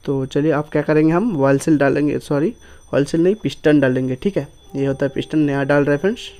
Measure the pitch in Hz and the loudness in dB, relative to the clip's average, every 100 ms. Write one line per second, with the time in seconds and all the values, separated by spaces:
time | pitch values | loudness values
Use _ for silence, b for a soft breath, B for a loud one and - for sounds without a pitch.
0 | - 139 135 143 156 147 151 151 147 156 | -4 -4 -2 -2 0 -2 -2 -4 0 2
1 | 156 170 240 165 135 139 - 147 139 143 | 4 2 0 0 2 2 2 2 2 2
2 | 147 151 - 143 170 247 b b b 135 | 0 -2 -4 -2 -2 -6 b b b -2
3 | 143 165 175 208 - - 156 151 135 131 | 0 2 0 0 -6 -2 0 2 2 0
4 | 131 127 202 185 143 - - 139 139 139 | -4 -4 -4 -4 -6 -16 -12 -4 -4 -2
5 | 139 - - 156 147 139 139 143 143 143 | -4 -4 -2 0 0 0 2 2 2 0
6 | 190 240 - | 0 -4 -10